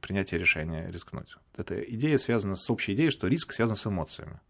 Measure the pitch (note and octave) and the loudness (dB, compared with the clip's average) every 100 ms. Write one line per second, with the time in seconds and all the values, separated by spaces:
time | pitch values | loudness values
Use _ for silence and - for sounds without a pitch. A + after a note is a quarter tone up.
0 | - G2 F#2+ E2+ F2 E2 D#2 D#2+ E2+ F2 | -2 -2 0 2 2 2 0 -4 -6 -10
1 | - - - - _ - G#2 F#2 - A2+ | -10 -12 -12 -20 _ -10 -6 -4 -4 -2
2 | D3+ C#3+ - A#2+ G#2 F#2+ - A2+ - G2+ | 2 2 4 2 2 -4 0 0 2 4
3 | D#3+ - F#2 - - - A#2+ G#2+ A2 F#2+ | 2 2 2 2 0 2 2 2 0 -2
4 | D#2+ - - - _ | -4 -8 -12 -14 _